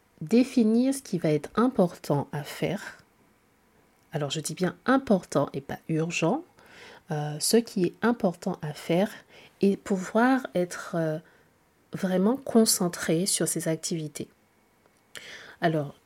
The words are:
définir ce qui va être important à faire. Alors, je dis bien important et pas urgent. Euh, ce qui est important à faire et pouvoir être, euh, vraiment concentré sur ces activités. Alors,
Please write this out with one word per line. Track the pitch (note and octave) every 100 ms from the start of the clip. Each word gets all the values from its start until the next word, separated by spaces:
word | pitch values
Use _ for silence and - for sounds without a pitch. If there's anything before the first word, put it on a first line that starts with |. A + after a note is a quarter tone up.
| _ _
définir | D#3 A#3 C4 - A3 A3+ C4 C4+
ce |
qui | - E3+
va | E3
être | D3+ -
important | - B3+ B3 F3 - - C#3+ -
à | D3
faire. | C#3 - D3+ F3+ - - _ _ _ _ _ _ _ _ _ _ _
Alors, | D3+ C#3+
je | D#3+
dis | C#3+ D#3+
bien | F#3 - -
important | C4+ C4+ F#3+ - D3+ C#3+
et | C#3
pas | - - -
urgent. | D#3 E3+ - E3 C#4 - _ - - - - _
Euh, | D3+ D3+ D3
ce | - A3+
qui | A3+ G3+ F3
est | -
important | A3+ A#3+ G3 E3+ G3 -
à | D3+
faire | - - E3+ A3 - - - - _
et | G3 F#3+
pouvoir | - F#3+ F3+ A3 B3 C4 B3+ F3+
être, | F3 - - E3+
euh, | D#3+ D#3 - _ _ _ _ _ _
vraiment | - F#3 F#3 G3+ C4+
concentré | - A3+ A3 - F3 - - E3 F#3+
sur | - E3
ces | E3 D#3+
activités. | D#3+ - E3+ D3+ - - _ _ _ _ _ _ _ _ - - - - -
Alors, | E3+ D#3+ C#3+ -